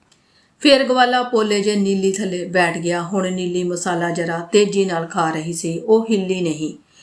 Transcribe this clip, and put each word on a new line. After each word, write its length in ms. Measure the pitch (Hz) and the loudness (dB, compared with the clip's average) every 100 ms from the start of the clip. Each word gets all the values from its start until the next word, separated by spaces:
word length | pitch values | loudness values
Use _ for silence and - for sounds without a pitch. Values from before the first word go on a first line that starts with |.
| _ _ _ _ _ _ | _ _ _ _ _ _
ਫਿਰ 240 | 302 269 | 4 4
ਗਵਾਲਾ 380 | 262 254 247 247 | 4 2 4 2
ਪੋਲੇ 380 | 247 240 214 208 | 0 0 0 0
ਜਿਹੇ 160 | 196 208 | 0 0
ਨੀਲੀ 360 | 196 196 190 | 2 2 0
ਥੱਲੇ 340 | 190 196 180 175 | -2 -4 -6 -2
ਬੈਠ 320 | 180 175 165 | 0 2 0
ਗਿਆ। 240 | 170 175 | -2 -2
ਹੁਣ 300 | 170 196 185 | -2 -2 -2
ਨੀਲੀ 320 | 185 180 180 | -2 -4 -2
ਮਸਾਲਾ 460 | 180 175 185 170 175 | -2 -4 -2 -2 -2
ਜ਼ਰਾ 280 | 165 170 165 | -2 -4 -4
ਤੇਜ਼ੀ 460 | - 208 202 196 | 0 2 4 2
ਨਾਲ 220 | 190 170 165 | 0 -2 -4
ਖਾ 240 | 190 160 | -2 -2
ਰਹੀ 220 | 160 156 | -2 -4
ਸੀ। 260 | 170 175 165 | -6 -6 -4
ਉਹ 280 | - 220 226 | 2 2 2
ਹਿੱਲੀ 300 | 214 185 185 | 0 0 -2
ਨਹੀਂ। 420 | 170 147 156 - _ _ | -2 -2 -6 -8 _ _